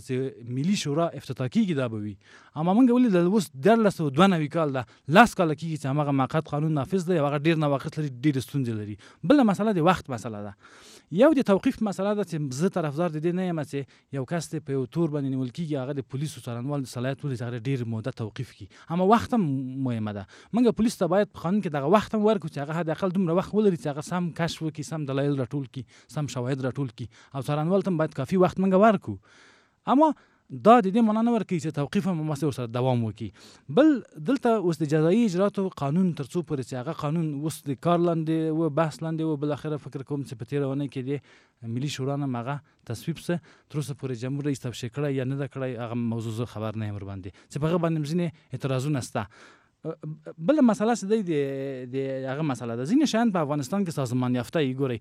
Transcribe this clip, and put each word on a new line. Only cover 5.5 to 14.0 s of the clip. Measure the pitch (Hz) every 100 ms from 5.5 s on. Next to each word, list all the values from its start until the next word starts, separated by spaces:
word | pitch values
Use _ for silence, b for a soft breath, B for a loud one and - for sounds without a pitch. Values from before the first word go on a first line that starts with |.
کیږي | 147 165 156
چې | 135
همغه | 147 143 139
موقت | 131 160 - 147
قانون | 156 151
نافذ | 127 190 170
دی | 175
او | 143
هغه | 147
ډېر | 156 160 147
ناوقت | 139 160 156
لري، | 151
ډېرې | 120 147 131 -
ستونزې | 143 120 110
لري. | 104 101 B B
بله | 160 294 226
مسله | 190 214 185
د | 160
وخت | 175 - 120
مسله | 117 104 104
ده. | - B B B B B 170
یو | 285 285
د | 202
توقیف | 190 269 - 220
مسله | 185 196 208
ده |
چې | 196 160 147 127
زه | 185 185
طرفدار | 156 139 175
د | 156
دې | 165 175
نه | 185
یم | 160
چې | 143 139 135 _